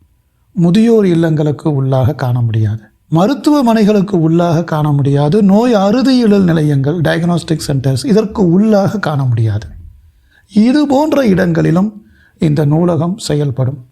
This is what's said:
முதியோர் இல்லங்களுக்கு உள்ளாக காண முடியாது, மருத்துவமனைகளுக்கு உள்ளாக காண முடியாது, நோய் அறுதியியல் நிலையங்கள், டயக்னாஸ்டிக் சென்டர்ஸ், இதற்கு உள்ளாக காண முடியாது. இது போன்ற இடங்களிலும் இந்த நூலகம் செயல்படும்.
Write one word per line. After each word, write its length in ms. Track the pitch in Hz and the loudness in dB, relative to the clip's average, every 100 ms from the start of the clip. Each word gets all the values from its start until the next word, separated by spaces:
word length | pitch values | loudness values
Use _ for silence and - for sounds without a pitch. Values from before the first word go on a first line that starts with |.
| _ _ _ _ _ - | _ _ _ _ _ -2
முதியோர் 500 | 170 180 226 226 196 | 0 2 4 2 2
இல்லங்களுக்கு 640 | 170 165 156 151 147 165 | 2 0 0 -2 -2 -2
உள்ளாக 440 | 143 135 131 131 147 | -2 0 0 0 -2
காண 200 | 127 123 | -4 -2
முடியாது, 420 | 117 110 107 110 - _ - | -2 0 -2 -4 -12 _ -4
மருத்துவமனைகளுக்கு 1040 | 156 202 277 - 294 240 226 208 214 190 185 160 | 0 0 0 0 2 2 2 2 2 0 0 0
உள்ளாக 360 | 165 175 165 | 2 0 0
காண 280 | 170 160 151 | -2 -2 0
முடியாது, 480 | 143 139 143 147 202 | 0 0 0 2 2
நோய் 300 | 202 196 247 220 | 4 2 2 2
அறுதியியல் 720 | 196 240 262 254 226 202 180 | 2 0 2 2 2 2 2
நிலையங்கள், 500 | 165 151 143 135 175 | 2 0 0 0 -2
டயக்னாஸ்டிக் 680 | 160 165 170 170 - 156 - | -2 -2 -2 -2 -2 -6 -4
சென்டர்ஸ், 380 | 139 131 131 277 | -2 -2 -2 0
இதற்கு 380 | 202 214 220 180 175 | 0 0 -2 0 2
உள்ளாக 440 | 220 202 196 214 | 2 2 0 -2
காண 200 | 151 143 131 | -4 -2 -2
முடியாது. 420 | 113 110 101 - - - - - _ _ _ _ | -2 -2 -4 -8 -18 -20 -20 -20 _ _ _ _
இது 320 | - 226 294 294 | 0 2 2 2
போன்ற 400 | 262 311 302 254 | 0 0 0 0
இடங்களிலும் 640 | 175 180 165 156 165 208 - - _ _ - | 0 0 0 0 0 -2 -4 -20 _ _ -4
இந்த 200 | 170 147 147 | -2 0 0
நூலகம் 520 | 151 175 165 170 208 | 0 0 0 -2 -6
செயல்படும். 640 | - 151 147 127 127 147 - | -4 -4 -2 -2 -4 -6 -14